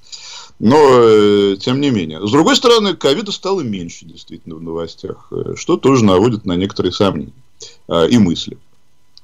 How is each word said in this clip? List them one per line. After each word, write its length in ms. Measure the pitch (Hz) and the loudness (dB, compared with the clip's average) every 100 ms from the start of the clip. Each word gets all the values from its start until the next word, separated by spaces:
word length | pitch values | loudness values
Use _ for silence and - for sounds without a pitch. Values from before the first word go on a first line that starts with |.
| - - - - - - | -20 -20 -20 -20 -20 -4
Но, 200 | 104 151 | 2 4
э, 800 | 139 127 117 107 104 101 101 98 | 6 6 6 6 4 4 2 -2
тем 180 | - 131 | -4 -2
не 120 | 143 | -2
менее. 340 | 113 80 78 104 | -2 -4 -8 -2
С 40 | |
другой 240 | 135 180 285 | 2 2 2
стороны, 400 | 247 233 202 175 | 2 2 0 -2
ковида 360 | 143 156 208 | -2 -2 -6
стало 300 | - 185 196 | -8 -4 -4
меньше, 440 | 127 98 85 - 82 | -4 -8 -10 -16 -20
действительно, 500 | - - 85 - 80 | -20 -20 -20 -18 -16
в 80 | |
новостях, 640 | 82 82 82 - 95 - _ | -10 -10 -10 -12 -16 -16 _
э, 240 | - - - | -10 -8 -8
что 220 | - 175 | -4 0
тоже 260 | 131 135 | 2 2
наводит 420 | 107 110 117 107 98 | 4 4 2 0 -4
на 100 | 87 | -4
некоторые 360 | 98 - 92 | -4 -4 -4
сомнения, 400 | - 98 85 71 - - - - - - | -2 -2 -2 -10 -18 -20 -20 -20 -18 -6
э, 220 | 85 82 | 0 2
и 80 | 120 | 2
мысли. 400 | 95 78 - - _ _ _ _ - - | 2 0 -8 -16 _ _ _ _ -20 -16